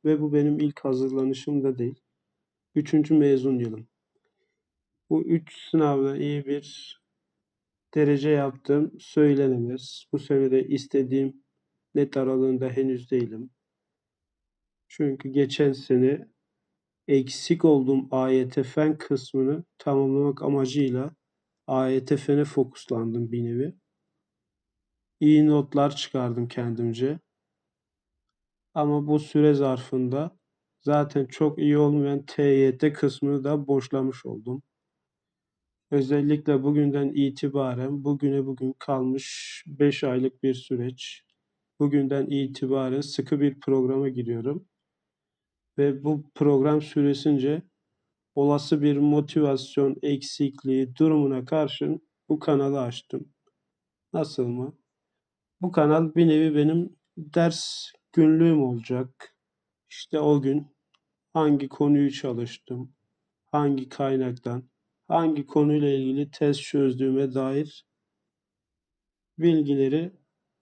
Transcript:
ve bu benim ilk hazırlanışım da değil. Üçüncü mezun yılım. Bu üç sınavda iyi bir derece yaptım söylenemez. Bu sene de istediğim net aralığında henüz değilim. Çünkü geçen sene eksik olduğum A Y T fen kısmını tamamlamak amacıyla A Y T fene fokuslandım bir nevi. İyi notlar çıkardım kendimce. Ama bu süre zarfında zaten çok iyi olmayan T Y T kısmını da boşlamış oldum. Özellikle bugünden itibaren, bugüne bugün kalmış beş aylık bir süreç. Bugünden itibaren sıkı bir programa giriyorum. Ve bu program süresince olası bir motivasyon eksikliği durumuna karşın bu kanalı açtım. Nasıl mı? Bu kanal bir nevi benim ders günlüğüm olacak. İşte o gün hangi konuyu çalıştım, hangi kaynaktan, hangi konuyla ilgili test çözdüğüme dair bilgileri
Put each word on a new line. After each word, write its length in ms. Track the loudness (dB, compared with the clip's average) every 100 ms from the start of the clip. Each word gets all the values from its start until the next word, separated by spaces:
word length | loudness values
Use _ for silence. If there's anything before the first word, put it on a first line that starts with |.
| -2
ve 160 | 0
bu 120 | 0
benim 260 | 2 2 0
ilk 200 | -2 -4 -4
hazırlanışım 760 | -2 -2 -2 -2 -2 -4 -2
da 140 | -2 -2
değil. 220 | -6 -8 _ _ _ _ _ _ _ -4
Üçüncü 380 | 2 2 4
mezun 460 | 4 4 4 2 -2
yılım. 280 | -2 -8 -14 _ _ _ _ _ _ _ _ _ _ _ -4
Bu 140 | -4
üç 460 | 0 -2 -4 -16 -4
sınavda 480 | 0 2 2 0 -2
iyi 280 | -4 -6 -4
bir 520 | -6 -8 -18 -20 -20 _ _ _ _ _ _ _ _ _
derece 360 | 0 2 2 2
yaptım 680 | 0 0 -4 -2 0 0 -6
söylenemez. 1040 | -4 2 4 4 2 0 -2 -8 -12 -20 -8
Bu 80 | -8
sene 320 | -2 0 2
de 160 | 2 0
istediğim 760 | -4 -2 -2 0 0 -2 -6 _ _ _ _ _ -2
net 220 | -2 0
aralığında 520 | 0 0 0 0 -2
henüz 420 | -2 -2 -4 -4
değilim. 380 | -2 -2 -6 -14 _ _ _ _ _ _ _ _ _ _ _ _ _ _
Çünkü 420 | -6 -4 -4 -2
geçen 420 | 0 0 2 0
sene 580 | 0 0 2 2 0 -6 _ _ _ _ _ _ _ 0
eksik 580 | 0 0 -6 -4 2 4
olduğum 420 | 4 2 0 -2
A 180 | -2 0
Y 200 | 0 0
T 140 | -4
fen 340 | -4 0 0 -2
kısmını 680 | -4 -6 -4 -2 -2 -2 -8 _
tamamlamak 640 | -2 0 2 0 0 -2
amacıyla 760 | -2 0 0 0 -2 -2 -6 -12 _ _ _ _ -4
A 200 | -2 0
Y 180 | 0 0
T 120 | -2
fene 280 | 2 0 2
fokuslandım 840 | 0 -2 -4 -8 -6 -4 -4 -4
bir 120 | -4
nevi. 320 | -4 -4 -6 -8 _ _ _ _ _ _ _ _ _ _ _ _ _ _
İyi 280 | 4 6 6
notlar 480 | 4 2 0 0 -2
çıkardım 520 | -6 -4 -4 -4 -6
kendimce. 720 | -6 -6 -4 -4 -2 -4 -4 -12 _ _ _ _ _ _ _ _ _ _ _ _ _ _
Ama 340 | -2 0 0 0
bu 120 | -2
süre 340 | 0 4 4
zarfında 840 | 4 2 -2 -4 -4 -2 -4 -6 -10 _ _ _ _
zaten 440 | 0 0 0 -2 -4
çok 340 | 0 -2 2
iyi 180 | 2 4
olmayan 480 | 4 2 0 -2 -4
T 180 | 0
Y 340 | 2 4 4 2
T 160 | 0
kısmını 500 | 0 -2 -2 -2 -2
da 240 | -2 -4 0
boşlamış 580 | -2 -2 -2 -4 -4 -10
oldum. 380 | -12 -10 -10 -12 _ _ _ _ _ _ _ _ _ _ _ _
Özellikle 720 | -2 0 0 2 0 2 0
bugünden 480 | 2 2 0 0 -2
itibaren, 880 | 0 -2 -2 -4 -2 -4 -4 -6 -4
bugüne 420 | -4 -2 0 -2 -4
bugün 300 | -4 -6 -6
kalmış 840 | -4 -2 -2 -4 -6 -12 -14 -16 -16
beş 360 | 0 0 2
aylık 400 | -2 -2 -2 -2
bir 100 | -2
süreç. 720 | -4 -4 -6 -6 -8 -14 -18 _ _ _ _ _ -4
Bugünden 460 | 0 2 0 -2 -2
itibaren 720 | -2 -4 -4 -2 -2 0 -4
sıkı 380 | -4 -6 -2 0
bir 200 | 0 -2
programa 500 | 0 0 2 0 -2
giriyorum. 580 | -4 -4 -4 -4 -6 -10 _ _ _ _ _ _ _ _ _ _ -2
Ve 260 | -2 -2
bu 280 | -4 -4 -6 -2
program 460 | 2 4 2 0
süresince 840 | 0 0 2 2 0 0 0 -4 -8 _ _ _ _ _ _ 0
olası 460 | 2 2 0 2
bir 160 | 2 4
motivasyon 1000 | 4 2 0 0 0 0 -2 0 0 0
eksikliği 920 | -4 -4 -6 -4 -4 -4 -2 -2 -2 0
durumuna 500 | 2 4 2 -2 -2
karşın 640 | -2 -2 -4 -4 -6 -8 _ -6
bu 100 | -4
kanalı 420 | 0 0 2 -2
açtım. 520 | -4 -8 -10 -12 -12 _ _ _ _ _ _ _ _
Nasıl 340 | -6 -4 -4 -4
mı? 300 | -4 -8 -12 _ _ _ _ _ _ _ _
Bu 100 | -2
kanal 440 | 2 4 4 2 4
bir 120 | 4
nevi 280 | 4 4 2
benim 400 | 2 2 -2 -8 _ -18
ders 720 | -4 0 0 0 -8 -12 -16 -20 _
günlüğüm 520 | 4 6 6 4 4
olacak. 720 | 2 -4 -4 -6 -6 -12 -20 _ _ _ _ _ _
İşte 300 | -20 -6 0
o 220 | 2 2
gün 340 | 2 -2 -4 _ _ _ _ _ _
hangi 360 | 0 2 2 0
konuyu 420 | -2 2 4 2
çalıştım, 840 | 0 -6 -6 -8 -10 -12 -12 -12 _ _ _ _ _ _
hangi 440 | 0 0 0 -4
kaynaktan, 800 | -6 -2 -2 -2 -6 -8 -8 -10 _ _ _ -2
hangi 380 | 0 2 0 -2
konuyla 440 | 2 2 2 2
ilgili 420 | 0 0 -2 -6
test 300 | 0 0 0
çözdüğüme 720 | -2 0 0 2 0 0 0
dair 520 | -2 -2 -2 -4 -10 _ _ _ _ _ _ _ _ _ _ _ _ _ _ _ 0
bilgileri 760 | 2 2 2 2 2 0 -4 -10 _ _ _ _